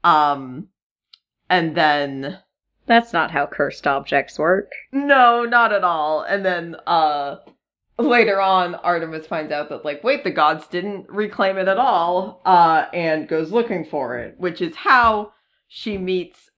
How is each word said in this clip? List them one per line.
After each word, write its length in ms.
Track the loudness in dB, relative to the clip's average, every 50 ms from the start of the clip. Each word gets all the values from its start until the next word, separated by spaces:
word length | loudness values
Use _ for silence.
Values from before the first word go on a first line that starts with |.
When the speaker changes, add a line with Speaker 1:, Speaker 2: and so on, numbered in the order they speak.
| 4
Speaker 1:
Um, 640 | 4 4 4 4 2 0 -2 -6 -12 -12 -12 -14 _ _ _ _ _ _ _ _ _ -20 _ _ _ _ _ _ _
and 260 | 0 0 0 -2 0
then 640 | 0 2 2 2 0 -2 -4 -6 -8 -10 -10 -12 -14 _ _ _ _ _ _ _ _ _
Speaker 2:
That's 240 | 2 2 2 2 2
not 200 | -2 -2 -2 0
how 140 | -2 -2 -2
cursed 400 | -2 -2 -2 -2 -2 -4 -2 -2
objects 540 | 0 0 0 -2 0 -2 -2 -2 -2 -6 -2
work. 320 | 0 2 2 0 0 _ -18 -20 -20 _ -6
Speaker 1:
No, 500 | -4 2 4 6 6 6 6 6 2 0
not 300 | 2 2 2 4 4 2
at 100 | 2 2
all. 380 | 0 0 0 0 -2 -2 -2
And 240 | -2 -2 -4 -2 -2
then, 320 | -2 -4 -4 -6 -10 -14 -12 _
uh, 480 | 0 2 2 2 2 0 -2 -4 -6 -10 -12 _ -20 _ _ _ _ _ _ _ _ _ -2
later 400 | 0 2 4 4 4 2 2 2
on, 360 | 2 2 2 2 2 0 -6
Artemis 520 | -4 -2 -2 -2 -2 -4 -6 -10 -12 -10
finds 240 | -6 -6 -6 -4 -4
out 160 | -6 -6 -6 -8
that, 140 | -10 -8 -8
like, 200 | -8 -8 -4 -2
wait, 180 | -2 -2 -2 -4
the 80 | -4
gods 360 | 0 2 2 2 2 -2 -8
didn't 420 | _ -8 -8 -6 -6 -10 -10 -14 -10
reclaim 480 | -6 -6 -6 -4 -2 0 0 0 0
it 100 | 0 0
at 100 | 0 2
all, 640 | 2 2 2 2 2 0 0 0 -2 -2 -4 -12 -4 _
uh, 400 | 4 6 6 6 6 4 2 0 -2 -6
and 340 | -4 -2 -2 -2 -2 -2
goes 240 | -4 -4 -4 -4 0
looking 320 | -2 -2 0 0 -4 -6 -6
for 340 | -6 -6 -6 -6 -6 -8
it, 180 | -10 -10 -12 -12 -8
which 220 | -8 -6 -4 -6
is 120 | -8 -8 -8
how 560 | -6 2 4 4 4 4 4 2 0 -6 -10 _ _ _ _ _ _ _
she 300 | _ -20 -12 -10 -8 -8
meets 520 | -6 -4 -4 -4 -4 -4 -8 _ -20 -20 _ _